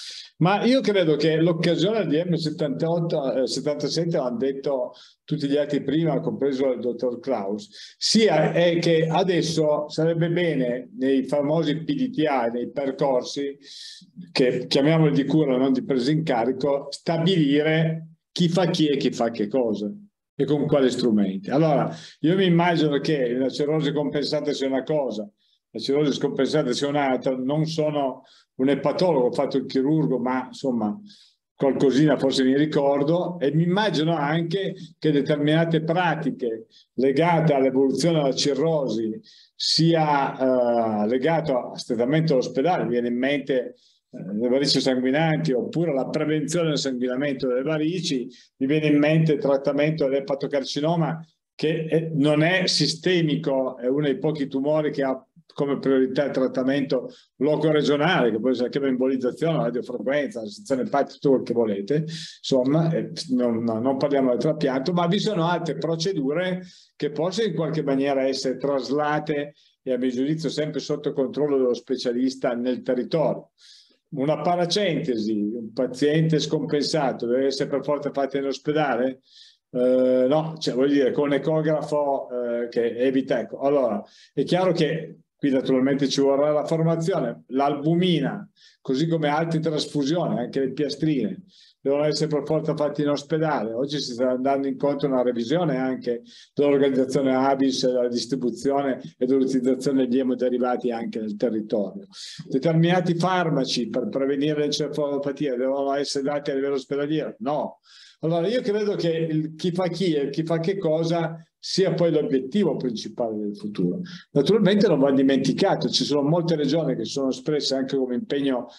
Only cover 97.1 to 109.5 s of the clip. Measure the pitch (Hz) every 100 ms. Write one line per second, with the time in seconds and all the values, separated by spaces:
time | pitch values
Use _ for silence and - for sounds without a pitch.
97.1 | 139 135 131 135 135 135 127 127 123 123
98.1 | 120 113 135 120 110 139 139 139 123 -
99.1 | - 127 135 131 127 123 131 147 135 127
100.1 | 123 131 127 123 123 123 120 120 117 113
101.1 | 110 107 104 123 110 107 117 98 95 98
102.1 | - - - - 131 165 160 170 185 180
103.1 | 165 180 185 165 139 127 127 113 123 117
104.1 | 135 135 139 147 147 147 143 147 143 143
105.1 | 143 143 135 147 123 131 139 139 139 143
106.1 | 143 135 147 143 139 139 139 127 143 147
107.1 | 156 120 - 120 147 110 - _ - -
108.1 | _ 156 170 175 247 - 208 208 190 165
109.1 | 160 165 156 156